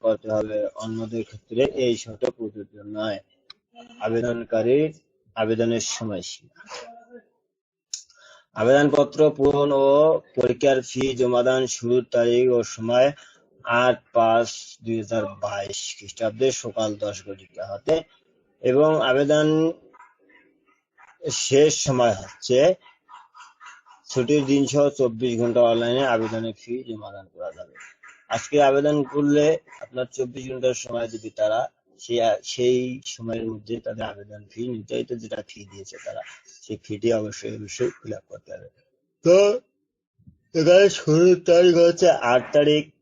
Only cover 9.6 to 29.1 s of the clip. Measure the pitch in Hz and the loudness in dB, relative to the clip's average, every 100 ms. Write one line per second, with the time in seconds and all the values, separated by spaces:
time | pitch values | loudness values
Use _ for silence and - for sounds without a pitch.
9.6 | 143 139 139 143 156 160 _ - 123 123 | 2 2 4 4 4 2 _ -2 -2 2
10.6 | 143 135 123 127 135 123 123 123 123 131 | 2 2 -2 -4 -4 0 0 2 2 0
11.6 | 127 - 120 123 120 120 120 120 127 120 | -2 -6 0 -2 0 0 2 4 4 2
12.6 | 113 - 113 123 139 147 - _ _ _ | -2 -8 -2 2 2 0 -20 _ _ _
13.6 | - 120 127 127 _ 120 113 113 117 - | -2 2 2 0 _ 2 4 4 0 -6
14.6 | - - 113 113 104 113 101 98 101 101 | -16 -16 -8 -6 -4 -6 -6 -8 -8 -6
15.6 | 98 98 - - 98 - 110 110 131 127 | -8 -10 -12 -14 -18 -6 -6 0 -2 -2
16.6 | 120 107 110 104 104 98 98 98 98 85 | -8 -6 -6 -4 -8 -8 -14 -18 -18 -16
17.6 | 92 101 - 160 - _ _ _ _ _ | -12 -10 -2 -2 -4 _ _ _ _ _
18.6 | 127 131 156 156 123 127 143 151 151 156 | 0 2 4 2 2 2 2 2 2 2
19.6 | 160 - _ _ - _ _ _ _ _ | 0 -4 _ _ -20 _ _ _ _ _
20.6 | _ _ _ _ - _ 160 - - 135 | _ _ _ _ -20 _ -8 -6 0 4
21.6 | 151 - - 127 120 98 98 - - 127 | 4 2 -2 0 2 0 -8 -16 0 4
22.6 | 151 - _ _ _ - _ - - _ | 4 2 _ _ _ -20 _ -20 -20 _
23.6 | - - _ - _ 131 120 151 135 139 | -20 -20 _ -20 _ -4 2 0 2 2
24.6 | 135 143 143 143 127 113 127 117 120 117 | 2 2 0 2 -2 0 -4 -2 0 4
25.6 | 117 117 117 123 135 117 110 113 113 107 | 4 4 0 0 0 0 -2 -6 -8 -10
26.6 | - 123 127 107 104 98 92 - 90 - | -10 -10 -10 -14 -14 -18 -20 -14 -14 -12
27.6 | - - - _ - - _ 117 - 147 | -20 -20 -20 _ -20 -20 _ -8 -2 2
28.6 | 139 139 147 151 135 | 4 4 0 -2 -2